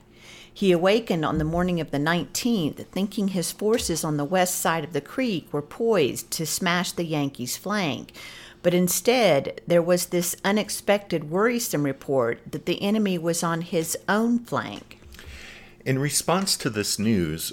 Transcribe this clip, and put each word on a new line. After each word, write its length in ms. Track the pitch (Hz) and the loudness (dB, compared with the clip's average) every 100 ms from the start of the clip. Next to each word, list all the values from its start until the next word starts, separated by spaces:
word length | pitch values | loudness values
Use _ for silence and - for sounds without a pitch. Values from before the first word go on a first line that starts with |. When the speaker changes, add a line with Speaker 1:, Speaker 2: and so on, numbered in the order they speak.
| - - - - - | -20 -20 -20 -20 -14
Speaker 1:
He 160 | - 196 | 0 4
awakened 540 | 175 185 226 240 175 | 4 4 2 2 0
on 140 | 147 156 | 0 0
the 60 | |
morning 360 | 156 170 180 175 | 0 0 0 0
of 100 | 156 | -2
the 80 | 139 | 0
nineteenth, 880 | 151 175 - - 247 220 147 - - | 0 0 -2 -2 0 0 0 -4 -8
thinking 340 | 180 202 220 196 | -4 -2 -2 -2
his 240 | 190 170 | -2 -4
forces 540 | - 208 233 - 160 | -2 0 0 0 -2
on 140 | 165 151 | -2 -2
the 60 | |
west 300 | 143 185 180 | 0 2 2
side 300 | - 185 165 | 0 0 -2
of 80 | 147 | -2
the 80 | - | -6
creek 520 | - - 254 170 - | -4 -4 -2 -2 -4
were 80 | 147 | -6
poised 680 | 147 - 226 208 - - - | -6 -2 2 4 2 0 -8
to 160 | - 156 | -6 -4
smash 460 | - 185 175 175 | -2 0 0 -2
the 100 | - | -4
Yankees' 540 | 170 156 139 - 123 - | -2 0 -2 -4 -8 -6
flank. 560 | 190 208 165 117 - - - - - - | -4 -2 -2 -4 -10 -16 -18 -18 -20 0
But 100 | 175 | 2
instead, 880 | 180 180 - - 254 202 143 85 - - | 4 2 2 2 4 6 4 2 -8 2
there 160 | 170 | 4
was 240 | 170 180 - | 4 2 2
this 300 | 175 175 - | -2 -2 -2
unexpected, 840 | 190 208 202 - - 202 208 165 151 | 0 0 -2 -4 2 0 2 -4 -2
worrisome 540 | 180 233 240 - 151 | 0 2 0 -2 0
report 560 | 143 135 - 135 117 - - | 0 -2 0 2 2 -2 -8
that 180 | 151 180 | -8 -4
the 140 | 170 | -2
enemy 380 | 202 220 202 175 | 0 0 0 0
was 240 | 165 165 | 0 0
on 200 | 170 165 | 0 -2
his 360 | 175 175 160 - - | -2 -2 -2 -4 0
own 300 | 208 233 240 | 2 2 0
flank. 640 | - 123 104 104 - - - - - - - - - - | 0 -4 -4 -12 -18 -20 -20 -20 -18 -18 -18 -20 -20 -10
Speaker 2:
In 140 | 131 135 | -2 0
response 580 | 143 - - 180 196 - | 0 0 2 2 2 0
to 120 | 139 | -2
this 300 | 107 98 - | -2 -2 0
news, 500 | 104 104 80 80 - | 2 4 2 -2 -6